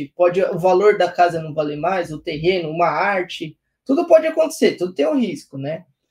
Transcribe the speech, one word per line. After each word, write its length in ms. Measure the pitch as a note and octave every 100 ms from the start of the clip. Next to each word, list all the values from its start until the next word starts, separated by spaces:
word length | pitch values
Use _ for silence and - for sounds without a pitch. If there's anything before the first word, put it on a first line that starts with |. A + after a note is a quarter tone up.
| C#3+
pode, 300 | - F3 F3
o 160 | F#3 F3+
valor 360 | F3+ F#3 G#3 G#3
da 120 | F3
casa 300 | - F3 E3
não 140 | D#3+ D#3
valer 220 | D3 D3
mais, 340 | E3 F#3+ D#3+
o 80 | D#3
terreno, 500 | F3 D3+ E3 F#3+ D#3+
uma 160 | E3 E3
arte. 720 | D3+ G3+ F#3+ F3 - D#3+ - _ _
Tudo 220 | - C#4+ F4
pode 220 | D#4+ D#4+
acontecer, 460 | D#4+ D#4 - G#3 -
tudo 160 | F3+
tem 140 | F#3 D4+
um 120 | C#4+
risco, 380 | G#3 D3 - C3+
né? 280 | C#3 E3 - _ _